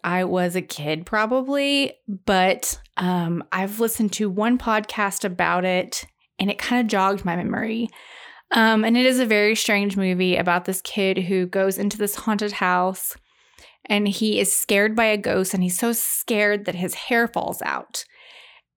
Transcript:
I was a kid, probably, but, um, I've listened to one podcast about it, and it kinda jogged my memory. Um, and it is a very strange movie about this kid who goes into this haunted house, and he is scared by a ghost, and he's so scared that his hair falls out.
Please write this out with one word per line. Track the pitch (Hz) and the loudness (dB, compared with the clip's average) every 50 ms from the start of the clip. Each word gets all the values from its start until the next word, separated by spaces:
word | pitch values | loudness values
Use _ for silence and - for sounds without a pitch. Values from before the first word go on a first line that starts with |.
| - | -4
I | 170 180 180 185 | -2 0 0 0
was | 180 180 185 180 180 175 | 0 0 0 0 0 -2
a | 185 | -2
kid, | - - - - 147 147 156 156 175 | -4 -6 -8 -8 -4 -4 -4 -4 -4
probably, | - - 214 220 220 254 262 262 262 277 285 277 277 277 277 277 - - - _ - 202 190 - | -2 -2 0 0 0 0 -2 -2 -2 -2 0 0 2 2 2 0 -2 -4 -10 _ -10 -10 -6 -2
but, | - 202 185 185 185 185 - - - - - - - _ - | 2 4 4 4 4 2 0 -2 -6 -8 -8 -12 -10 _ -2
um, | 180 180 180 180 170 165 170 170 - - | -2 0 0 0 0 0 -2 -4 -4 -4
I've | - 185 190 196 208 214 | -4 -4 -4 -4 -2 -2
listened | 233 226 226 - 226 202 - | -2 -2 0 0 -2 -2 0
to | - 214 202 | -2 -2 -2
one | 180 202 208 233 247 247 | 0 0 0 2 0 0
podcast | - 233 220 214 214 - - - 208 196 190 - - | 0 0 0 0 -2 -2 -4 -2 -2 -2 -2 -4 -4
about | 196 180 180 175 165 175 180 180 | -4 -2 0 0 0 2 2 2
it, | 185 180 180 190 - - - - - _ _ _ _ _ - | 2 0 0 0 -2 -6 -10 -12 -12 _ _ _ _ _ -4
and | 190 196 | -2 -2
it | 202 - | -2 -4
kinda | - - 247 247 247 | -2 0 0 0 2
jogged | 214 214 196 190 190 196 196 185 | 2 2 2 2 2 0 0 -2
my | 180 170 | -2 -2
memory. | 180 170 - 196 208 214 220 220 226 233 220 - - - - - - - - - - - _ | -2 -2 -2 -2 -4 -4 -4 -4 -4 -4 -6 -6 -12 -20 -20 -20 -20 -20 -20 -20 -20 -8 _
Um, | - 240 220 220 220 214 214 | 2 4 4 6 4 4 4
and | 226 233 240 | 4 4 4
it | 254 | 4
is | 262 254 254 | 4 4 4
a | 254 | 2
very | 220 220 208 208 208 220 | 4 4 4 4 4 2
strange | 220 - - 214 202 202 202 190 | 2 0 0 0 2 0 0 0
movie | 196 190 185 185 180 185 185 175 - | 0 0 0 2 2 2 2 2 2
about | 175 180 175 175 175 | 2 2 0 0 0
this | - 190 - | -2 -4 -6
kid | - - - 214 196 190 190 185 | -8 -6 -4 -2 0 0 0 0
who | 185 170 196 185 180 | 0 0 0 0 0
goes | 180 - 196 190 196 185 190 | 0 0 0 0 2 0 0
into | 202 202 - - | -2 -2 -2 -2
this | 208 202 - | -4 -4 -4
haunted | - - 226 214 202 214 208 196 | -4 -2 -2 -2 0 -2 -4 -2
house, | - 196 185 180 180 180 185 190 - - - - - _ _ _ _ _ _ _ - - - - _ - | -2 0 2 2 2 2 0 -2 -4 -6 -8 -10 -10 _ _ _ _ _ _ _ -20 -20 -20 -20 _ -6
and | - 214 208 208 202 | -2 0 0 2 0
he | 196 - 220 214 208 196 | 0 0 0 2 2 2
is | 202 190 - | 2 2 0
scared | - - - 202 196 208 220 214 | 0 0 2 2 4 4 4 2
by | 226 226 | 2 2
a | 220 214 208 | 2 2 0
ghost, | 208 - 202 190 190 190 - | 0 0 0 0 0 0 0
and | 190 | 0
he's | 180 180 180 - | 0 0 0 0
so | - 233 233 | 0 0 0
scared | - - - - - - - 240 208 208 208 208 208 208 | 0 -2 -2 -4 -4 -2 -2 0 2 2 2 2 0 -2
that | - 180 | -4 -4
his | 175 185 175 - | -4 -4 -6 -6
hair | - - - 254 233 233 233 | -8 -4 0 2 2 2 2
falls | - - - - - - | 0 -4 -4 -4 -6 -6
out. | - - 69 - - - - - - - _ - - - - - - - - - _ _ _ | -6 -4 -4 -6 -8 -10 -10 -12 -12 -12 _ -20 -20 -20 -20 -20 -20 -20 -20 -20 _ _ _